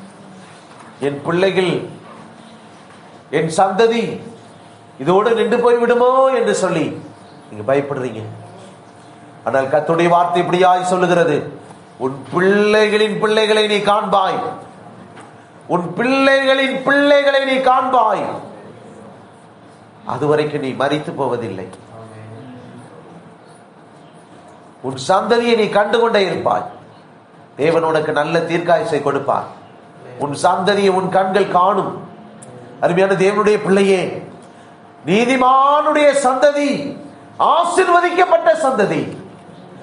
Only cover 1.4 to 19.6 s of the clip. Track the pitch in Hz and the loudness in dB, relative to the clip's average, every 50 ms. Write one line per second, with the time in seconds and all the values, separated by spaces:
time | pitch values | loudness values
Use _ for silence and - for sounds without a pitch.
1.4 | 190 190 175 185 185 170 151 - - - - - - - - - - - - - | 0 2 2 0 0 0 0 -4 -6 -8 -14 -18 -20 -20 -20 -20 -20 -20 -20 -20
2.4 | - - - - - - - - - - - - - - - - - - 127 156 | -20 -20 -20 -20 -20 -20 -20 -20 -20 -20 -20 -20 -20 -20 -20 -20 -16 -4 -4 -2
3.4 | 170 160 - 196 196 196 196 190 233 226 233 233 202 165 - - - - - - | -2 -2 0 0 0 0 2 2 2 2 2 0 -4 -4 -6 -10 -12 -16 -20 -20
4.4 | - - - - - - - - - - - - 131 151 180 196 220 233 220 220 | -20 -20 -20 -20 -20 -20 -20 -20 -20 -20 -14 -8 -2 2 2 2 4 2 0 0
5.4 | - - 240 240 240 240 240 240 233 240 240 240 247 254 262 262 269 262 262 233 | 0 0 0 2 4 4 4 4 2 2 2 4 4 4 4 4 4 4 2 2
6.4 | 196 202 196 - 190 180 170 160 143 - - - - - - - - - - - | 0 0 0 0 0 -2 0 0 -2 -4 -6 -10 -14 -16 -20 -20 -20 -20 -20 -20
7.4 | - - 107 104 104 117 135 143 143 - 147 131 127 123 110 110 107 110 - - | -20 -20 -16 -12 -4 -2 0 0 0 -2 -6 -6 -8 -8 -8 -10 -12 -14 -14 -16
8.4 | - - - - - - - - - - - - - - - - - - - - | -18 -20 -20 -20 -20 -20 -20 -20 -20 -20 -20 -20 -20 -20 -20 -20 -20 -20 -20 -10
9.4 | - 117 120 135 135 135 151 151 151 - 165 165 175 170 175 170 175 175 175 175 | -8 -2 0 0 0 2 0 0 0 0 0 2 2 2 4 2 2 2 0 -2
10.4 | 175 170 165 180 185 180 180 180 - - 190 180 180 175 180 175 165 151 147 131 | -2 0 2 2 4 4 4 2 2 -2 0 0 2 2 2 2 2 2 0 -2
11.4 | - - - - - - - - - - - - 120 131 135 143 127 - - 175 | -4 -6 -14 -18 -20 -20 -20 -20 -20 -20 -14 -6 -6 -6 -6 -6 -12 -6 -2 0
12.4 | 185 190 202 208 208 208 208 214 214 208 202 208 214 214 202 175 214 214 214 220 | 2 2 2 4 2 4 4 4 2 2 2 2 0 0 0 -2 0 0 2 2
13.4 | 214 208 214 214 214 208 208 202 - 202 202 214 214 196 202 196 190 180 160 - | 2 2 2 2 2 2 0 0 0 2 0 0 0 0 0 0 0 0 -2 -4
14.4 | 156 160 151 - - - - - - - - - - - - - - - - - | -6 -8 -10 -12 -16 -20 -20 -20 -20 -20 -20 -20 -20 -20 -20 -20 -20 -20 -20 -20
15.4 | - - - - - - 160 175 175 170 175 196 233 254 269 269 269 269 269 269 | -20 -20 -20 -20 -8 -4 -4 -4 -4 -6 -8 -6 -4 -2 -2 0 2 2 2 2
16.4 | 269 262 269 269 269 262 269 269 262 269 277 285 285 285 285 285 277 277 269 269 | 2 2 0 0 0 -2 -4 -4 -2 0 0 2 4 4 4 4 4 2 2 0
17.4 | 269 262 262 262 262 254 254 262 262 262 262 247 226 214 202 160 143 123 - - | 0 0 -2 0 2 2 2 2 0 0 2 2 2 2 0 -2 -4 -6 -8 -10
18.4 | - - - - - - - - - - - - - - - - - - - - | -14 -16 -20 -20 -20 -20 -20 -20 -20 -20 -20 -20 -20 -20 -20 -20 -20 -20 -20 -20
19.4 | - - - - | -20 -20 -20 -20